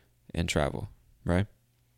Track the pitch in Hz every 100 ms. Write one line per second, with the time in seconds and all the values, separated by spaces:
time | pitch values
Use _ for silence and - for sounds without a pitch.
0 | _ _ _ - 85 80 69 - - -
1 | _ _ - 87 101 _ _ _ _